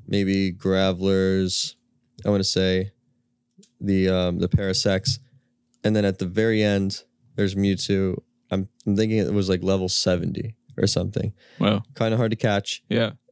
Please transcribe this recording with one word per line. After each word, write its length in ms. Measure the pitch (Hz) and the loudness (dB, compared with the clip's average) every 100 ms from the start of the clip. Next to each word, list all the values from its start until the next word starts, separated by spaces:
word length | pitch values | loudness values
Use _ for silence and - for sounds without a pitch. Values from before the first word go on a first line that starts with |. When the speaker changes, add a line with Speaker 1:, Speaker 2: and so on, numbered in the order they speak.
| - | -4
Speaker 1:
maybe 440 | 101 98 95 95 | 0 2 2 0
Gravelers. 1200 | 90 95 95 95 90 95 95 95 95 92 - - - _ _ _ - - | -2 0 2 2 0 0 2 2 0 0 -2 -6 -10 _ _ _ -8 -2
I 40 | |
wanna 140 | 101 | 0
say 460 | 95 - 95 92 98 - _ _ _ _ _ _ - _ | 0 0 0 0 -2 -10 _ _ _ _ _ _ -20 _
the, 280 | 101 95 92 | -2 2 2
um, 300 | 92 90 87 | 2 0 0
the 80 | 85 | 0
Parasects. 720 | - 98 92 101 95 - - - _ _ _ _ _ | 0 0 -2 0 0 -2 -6 -10 _ _ _ _ _
And 100 | 107 | 0
then 100 | 110 | 2
at 140 | 101 95 | 2 0
the 80 | 92 | -4
very 360 | 101 113 110 | 0 2 2
end, 400 | 104 101 95 - - _ _ - | 2 2 0 -4 -12 _ _ -2
there's 180 | 101 | -2
Mewtwo. 640 | 95 98 92 - 98 95 - - _ _ | 0 0 0 0 0 0 -4 -10 _ _
I'm, 180 | 95 95 - - | -6 -6 -6 -2
I'm 100 | 101 | 0
thinking 220 | 110 110 | 2 2
it 140 | 73 | 0
was, 160 | 101 95 | 0 0
like, 140 | 92 | 0
level 260 | 95 95 92 | 0 0 0
seventy 680 | - - 90 85 - 110 - _ - | 0 0 0 -2 -6 -8 -12 _ -2
or 100 | 95 | 0
something. 440 | - 92 - 104 - _ - | 0 -2 -4 -4 -6 _ -2
Speaker 2:
Wow. 220 | 101 104 - | 0 0 -4
Speaker 1:
Kinda 220 | - 113 113 | -4 0 0
hard 160 | 113 | 0
to 40 | 113 | 0
catch. 460 | 113 101 - - - | 0 0 -2 -10 -4
Speaker 2:
Yeah. 220 | 120 113 - _ | -2 -2 -4 _